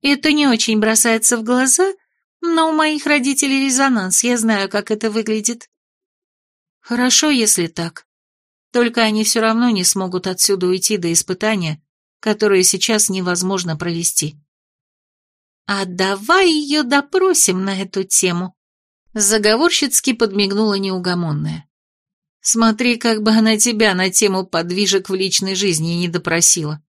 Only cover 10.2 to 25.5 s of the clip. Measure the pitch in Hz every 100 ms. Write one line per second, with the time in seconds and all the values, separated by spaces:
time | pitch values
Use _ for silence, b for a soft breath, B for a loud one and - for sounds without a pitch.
10.2 | 185 185 - 196 180 185 - 214 170 165
11.2 | - 180 214 214 165 151 _ _ _ _
12.2 | - 214 214 190 180 190 - 220 - 190
13.2 | 180 180 180 196 175 156 175 165 170 -
14.2 | 151 151 _ _ _ _ _ _ _ _
15.2 | _ _ _ _ - 202 190 180 196 196
16.2 | 220 359 370 311 285 302 247 285 285 381
17.2 | 370 349 - 185 190 190 190 - 185 -
18.2 | 180 175 185 _ _ _ _ _ _ 220
19.2 | 208 220 208 226 339 330 285 - - 233
20.2 | 226 190 202 196 214 196 196 185 180 180
21.2 | 170 151 151 160 - _ _ _ _ _
22.2 | _ _ - 226 226 214 247 233 240 220
23.2 | 214 220 220 214 240 214 214 180 185 180
24.2 | 208 190 185 170 170 180 202 196 190 190
25.2 | 190 - 190